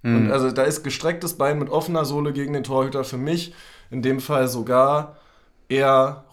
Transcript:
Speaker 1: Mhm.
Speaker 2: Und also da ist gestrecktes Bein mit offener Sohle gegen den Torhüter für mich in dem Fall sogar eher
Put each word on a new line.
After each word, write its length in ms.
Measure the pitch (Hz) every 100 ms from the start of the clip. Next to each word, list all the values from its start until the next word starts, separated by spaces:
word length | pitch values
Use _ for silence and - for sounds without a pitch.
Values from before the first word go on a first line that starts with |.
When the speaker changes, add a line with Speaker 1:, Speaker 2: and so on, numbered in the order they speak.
Speaker 1:
Mhm. 140 | 120 113 110
Speaker 2:
Und 60 |
also 180 | 135 131
da 120 | 123
ist 200 | 143 -
gestrecktes 520 | 139 - 160 170 170 -
Bein 240 | 143 147
mit 100 | 143
offener 340 | 151 156 165
Sohle 300 | 139 147 147
gegen 200 | 143 143
den 100 | 143
Torhüter 400 | 127 131 131 135
für 140 | 131 127
mich 340 | 143 170 - - - - -
in 100 | 127
dem 180 | 127 135
Fall 260 | 131 143 127
sogar 680 | 123 113 127 139 151 151 - _ _ _ _ -
eher 560 | 135 135 135 139 143 -